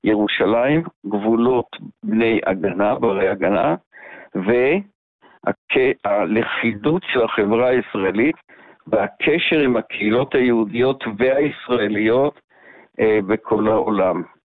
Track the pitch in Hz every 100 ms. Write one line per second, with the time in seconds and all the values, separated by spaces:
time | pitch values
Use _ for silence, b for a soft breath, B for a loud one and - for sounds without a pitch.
0 | 98 107 104 - 98 113 127 156 165 _
1 | 101 104 107 113 120 127 117 - 104 -
2 | 107 110 117 113 98 95 98 90 104 131
3 | 117 98 95 98 95 98 147 160 _ B
4 | B B B - 92 120 127 180 202 _
5 | _ _ b b - - _ 131 131 -
6 | 101 104 87 107 113 - 117 104 127 175
7 | - 202 190 - 101 113 127 127 - 107
8 | 95 98 135 160 _ B B B - 110
9 | 101 - - 156 - 160 135 117 - -
10 | 107 120 139 139 123 117 107 117 127 131
11 | 123 101 127 135 147 - - 123 104 107
12 | 110 120 143 - _ B B B B -
13 | 110 107 95 107 - 110 107 110 - 104
14 | 92 90 82 _